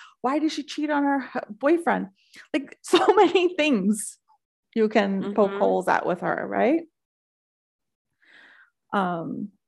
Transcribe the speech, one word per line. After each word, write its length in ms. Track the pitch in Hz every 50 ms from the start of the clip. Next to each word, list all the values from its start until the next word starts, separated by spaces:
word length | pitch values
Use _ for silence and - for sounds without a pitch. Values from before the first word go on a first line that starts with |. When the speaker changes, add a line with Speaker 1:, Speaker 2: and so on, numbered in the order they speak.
| - - _ _
Speaker 1:
Why 180 | - 247 277 311
did 120 | 302 311
she 120 | - 311 277
cheat 260 | - - - 294 302
on 140 | 302 285 285
her 160 | 277 277 277
hu-, 180 | 247 - - 254 - -
boyfriend?" 580 | 208 - 262 285 339 330 339 247 202 185 196 190 _ _ _ _ - - - _ -
Like, 240 | 294 269 - - _
<laughs> 40 | -
so 160 | - - 330 - - 381
many 400 | 415 392 339 359 381 349 349 359
things 600 | 302 302 302 269 196 185 208 208 214 - - - _ _ _ _ _ _ _ _ _ _ _ -
you 120 | 233 214 214
can 460 | - 233 202 196 196 196 185 196 202
poke 180 | - 208 196
Speaker 2:
Mm-hmm. 80 | 196 202
Speaker 1:
holes 280 | 196 190 185 185 185 185
at 160 | 180 - -
with 160 | - 180 185
her, 260 | 185 170 - - - 196
right? 360 | 202 202 202 233 311 330 - - _ _ _ _ _ _ _ _ _ _ _ _ _ _ _ _ _ _ _ _ _ _ _ _ _ _ _ _ - - - - - - - _ _ _ _ - -
Um, 560 | 208 190 180 175 165 160 160 - - 208 202 - _ _